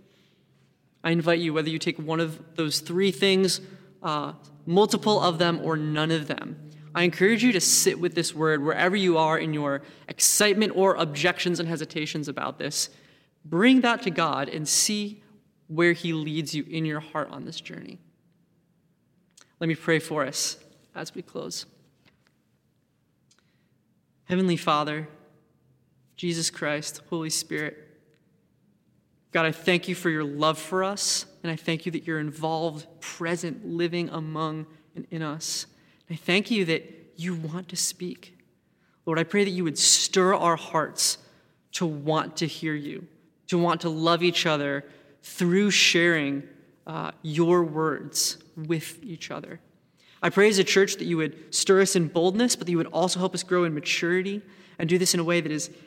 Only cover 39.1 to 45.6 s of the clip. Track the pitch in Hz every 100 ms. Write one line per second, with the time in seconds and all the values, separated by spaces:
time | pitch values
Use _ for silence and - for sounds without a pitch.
39.1 | 160 160 202 196 180 170 143 - - -
40.1 | 190 185 196 170 160 - 160 147 - -
41.1 | - - _ _ _ _ - 170 147 147
42.1 | 156 - - 160 - 160 151 147 160 170
43.1 | _ _ _ - 175 170 160 170 160 165
44.1 | 170 175 170 170 151 143 143 - - _
45.1 | _ - - 175 185